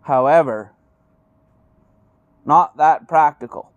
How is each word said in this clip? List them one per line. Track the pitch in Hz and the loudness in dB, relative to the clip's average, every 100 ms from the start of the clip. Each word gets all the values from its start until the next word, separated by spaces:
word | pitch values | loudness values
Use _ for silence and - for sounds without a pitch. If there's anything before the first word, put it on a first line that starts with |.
However, | - 135 131 165 143 110 104 _ _ _ _ _ _ _ _ _ _ _ _ _ _ _ _ _ | -2 -2 2 2 0 -6 -12 _ _ _ _ _ _ _ _ _ _ _ _ _ _ _ _ _
not | 139 156 170 - | 0 2 2 0
that | 156 156 - | 0 0 -2
practical. | 160 147 147 123 - - | 0 0 -2 -18 -16 -20